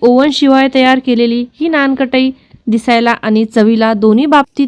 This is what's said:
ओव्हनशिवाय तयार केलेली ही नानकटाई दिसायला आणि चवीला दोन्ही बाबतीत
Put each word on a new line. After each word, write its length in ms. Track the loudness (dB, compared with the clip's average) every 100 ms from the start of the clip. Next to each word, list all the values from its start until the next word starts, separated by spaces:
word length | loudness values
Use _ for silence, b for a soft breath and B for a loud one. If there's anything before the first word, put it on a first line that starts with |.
ओव्हनशिवाय 680 | 2 2 0 0 2 2 0
तयार 260 | 0 0 0 -2
केलेली 400 | -2 -2 -2 -8
ही 140 | -8 -4
नानकटाई 640 | -2 -2 -2 -4 -2 -2 -6 B -12 -6
दिसायला 440 | -4 -2 -2 -2
आणि 340 | -4 -2 -2 0
चवीला 480 | 0 0 2 0
दोन्ही 320 | 0 2 2 2
बाबतीत 420 | 0 0 -4